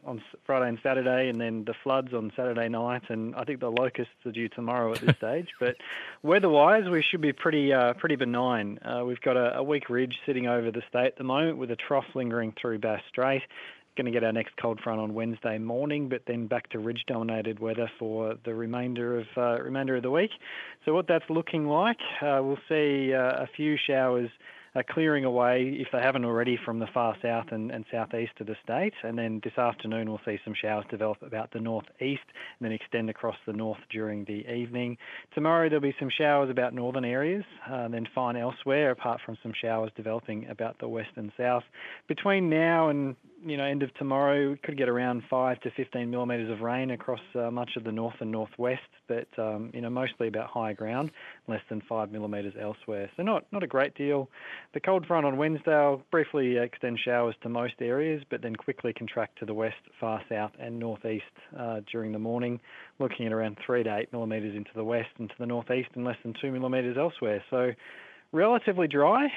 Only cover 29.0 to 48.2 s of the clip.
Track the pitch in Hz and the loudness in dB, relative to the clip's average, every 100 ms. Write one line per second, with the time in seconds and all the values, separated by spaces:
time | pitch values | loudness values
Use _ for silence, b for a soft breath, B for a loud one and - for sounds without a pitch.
29 | 113 117 113 110 117 - 120 117 110 113 | -6 -4 -4 -4 -4 0 0 0 -4 -4
30 | 110 107 - 104 - 104 107 107 101 104 | -4 -4 -6 -6 -6 -4 -2 -2 -4 -4
31 | 110 104 - 110 113 113 113 113 - - | -2 -4 -6 -8 -6 -6 -4 -4 -6 -6
32 | 131 139 - - B B 117 110 - 117 | -4 -4 -8 -18 B B -6 -6 -4 -2
33 | 110 - 117 - - 107 110 107 - 110 | -2 -4 -6 -6 -6 -6 -4 -6 -8 -6
34 | 110 104 101 104 120 120 120 123 120 120 | -4 -6 -6 -8 -6 -6 -4 -4 -6 -8
35 | B B B - 156 165 160 151 139 135 | B B B 0 4 6 6 4 2 0
36 | 135 - 151 143 135 127 123 127 123 131 | -2 2 4 4 4 2 0 0 -2 -2
37 | 120 127 151 202 196 - - 127 117 117 | -2 0 0 -2 -6 -14 -8 -6 -4 -4
38 | 117 - 123 120 120 - 139 139 147 123 | -4 -2 0 0 -2 -2 2 4 4 2
39 | 123 - - 113 117 110 117 113 110 - | -2 -4 -6 -10 -8 -4 -2 0 -2 -6
40 | 110 113 - 107 113 110 113 - 120 113 | -6 -6 -6 -8 -8 -6 -6 -6 -6 -6
41 | 107 - 104 - 123 123 - B B B | -8 -10 -10 -2 0 0 -2 B B B
42 | - 156 202 196 175 156 165 165 160 143 | -6 -2 2 4 4 4 4 4 4 2
43 | 139 127 _ - 165 143 139 139 135 - | -2 -6 _ -14 -6 -2 0 0 -2 -4
44 | 139 135 139 143 139 143 - 143 127 120 | 0 2 4 4 2 -2 -4 0 2 2
45 | 127 120 - 127 127 123 123 - 127 123 | 2 0 0 0 2 0 -4 -6 -6 -4
46 | 120 123 123 120 113 107 117 127 131 120 | -4 -2 -2 -2 -2 -4 -2 -2 -2 -4
47 | - 120 - 123 117 123 120 123 113 110 | -4 -6 -6 -4 -2 -2 -4 -6 -4 -4
48 | 117 - | -4 -4